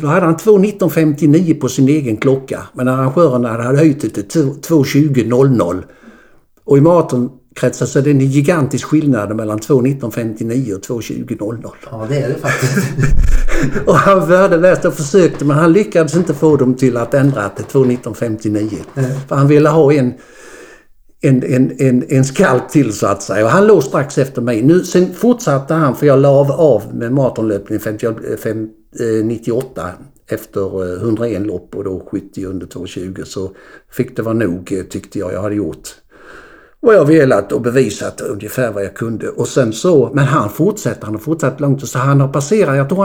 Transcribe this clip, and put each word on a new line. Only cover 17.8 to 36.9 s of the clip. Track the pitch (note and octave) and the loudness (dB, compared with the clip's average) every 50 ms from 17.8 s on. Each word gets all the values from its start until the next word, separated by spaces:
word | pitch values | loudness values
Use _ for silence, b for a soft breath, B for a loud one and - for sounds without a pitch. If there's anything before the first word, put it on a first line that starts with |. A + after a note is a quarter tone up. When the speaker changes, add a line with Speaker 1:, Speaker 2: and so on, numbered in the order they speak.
| C3 | 2
Speaker 1:
nitton | B2 B2 B2 - A#2 G#2 | 2 0 -2 -4 -8 -8
femtionio. | - B2 A#2 G#2+ G#2+ - A2 G#2+ G#2 G#2+ G#2+ G2+ D#2+ - - - | -6 -6 -6 -6 -4 -4 -2 -2 -2 -4 -4 -6 -8 -12 -10 -6
Speaker 2:
Mm. | C3+ C3 B2+ C#3+ C#3+ - - | -6 -4 -4 -4 -8 -8 -4
Speaker 1:
För | D#3 | 0
han | C#3 C#3 C#3 | 2 4 4
ville | D3 D3+ D3+ D3+ | 6 4 4 4
ha | D3+ E3 D3+ C#3 D3+ | 4 4 4 4 4
en, | C#3+ B2+ B2 A#2+ - B B B B B B B B B B B B B B B _ _ _ _ _ | 2 2 0 -2 -6 B B B B B B B B B B B B B B B _ _ _ _ _
en, | - C#3+ C3+ B2+ - | 0 2 2 2 0
en, | - B2+ B2+ C3 - - - | 0 0 0 0 0 0 0
en, | C#3 C3 B2 B2 - - | 0 2 2 0 0 0
en | C#3 C3 C3 | 0 0 0
skall | - - - F#3 C#3+ B2+ B2 | 0 2 2 2 2 2 0
till, | - - - D3+ B2+ A2+ G2+ | 0 0 0 2 2 0 0
så | - A#2 G2+ | -2 -2 -2
att | G2+ - - | -2 -2 -4
säga. | - G2 G#2 A2 | -4 -2 0 0
Och | A2+ | 2
han | C#3+ F#3 G#3 A3 | 4 4 6 6
låg | G#3 E3 C3+ | 6 4 2
strax | - - D#3+ C3+ - - D3+ | 0 -2 -2 -4 -2 -2 -2
efter | C3 - - C3+ | -2 -2 -2 -6
mig. | A#2+ A#2+ A#2+ A2 | -4 -2 -2 2
Nu, | A#2+ D3 E3+ F3+ F3+ | 4 4 4 2 2
sen | - - F3+ F#3 F3 - | 0 0 0 0 0 -2
fortsatte | - - A#3+ A#3+ - - D#3 C#3 C3+ C#3 - D#3+ | 0 0 0 0 0 0 -2 -2 -2 -2 -2 -2
han, | D#3+ D#3 C3 A#2 | 0 0 0 0
för | - D3 D3 | 2 2 4
jag | C3+ C3+ | 4 6
la | C#3 C#3+ C#3 C#3 C#3 C#3 F3 | 6 4 4 4 4 2 2
av | - E3 D3 A#2+ G#2+ - A#2+ B2 | 2 4 4 4 2 0 -6 -8
med | A#2+ A#2 A#2 C3 | -8 -4 -2 0
maratonlöpningen | C#3+ C3+ A#2 - A#2 A2 A2 G2+ G2+ G2+ - A2+ G#2 | 0 0 0 -2 -2 -2 -2 -2 -4 -4 -6 -8 -6
femtio, | - A2+ G#2+ G#2+ B2 A2+ A2 - - - A2+ - - | -6 -6 -6 -4 -4 -4 -6 -6 -8 -8 -8 -6 -6
fem, | A2+ G#2+ A2+ A2 A2 - _ _ _ - - | -6 -6 -6 -8 -10 -12 _ _ _ -8 -6
eh, | A#2+ A2+ A2 A2 G#2+ | -4 -2 0 0 0
nittioåtta. | A2+ A#2+ A2 - - A2+ - C3+ - - - F#2+ F2+ F2 - - - _ _ _ - | -2 -4 -6 -4 -4 -4 -4 -4 -6 -8 -10 -10 -10 -10 -14 -18 -20 _ _ _ -10
Efter, | A2+ G#2+ - - - G#2 G2 F#2+ F#2+ F#2+ F#2 F2+ F2+ | -10 -10 -8 -8 -6 -6 -6 -4 -4 -6 -6 -6 -6
eh, | F2+ | -4
hundraen | A2 A#2 A2 G#2 A#2 A#2+ G#2 F2+ G2+ | -4 -2 -2 -2 -2 -4 -4 -4 -4
lopp | G#2+ F2 F2+ - - - | -6 -6 -8 -10 -12 -10
och | F#2+ G2 | -10 -8
då | F#2+ F#2+ F2+ - - | -8 -8 -8 -8 -8
sjuttio | - F#2+ G2 G2 - F#2+ F#2+ | -8 -8 -8 -10 -12 -12 -10
under | F#2 F#2+ F#2 F2+ F2 | -10 -10 -10 -12 -12
två | - F#2 F2 | -14 -14 -14
tjugo, | F#2+ - F#2 F2+ F#2+ F#2+ F2 - | -12 -12 -12 -12 -10 -12 -12 -14
så | - - G2+ F#2+ F#2+ F#2+ B B B B B B B | -12 -10 -10 -10 -10 -12 B B B B B B B
fick | - - B2+ - - | -8 -6 -6 -6 -6
det | - | -8
vara | A2 A2+ A2 | -4 -4 -2
nog, | A2+ A2+ F2+ F2 F#2 F2+ - G2 | -2 -2 -2 -4 -6 -8 -8 -8
eh, | F#2 F2+ | -8 -8
tyckte | - - G2 - - - G#2 | -8 -10 -12 -12 -10 -10 -10
jag. | F#2 F2+ G2+ | -8 -8 -6
Jag | F#2 | -6
hade | G2+ G#2 G#2 | -6 -4 -4
gjort | G#2 F#2+ D#2 - - - - - _ _ _ B B B B B B B B B B B B B B | -4 -4 -6 -8 -10 -14 -20 -20 _ _ _ B B B B B B B B B B B B B B
vad | - A#3 | 2 4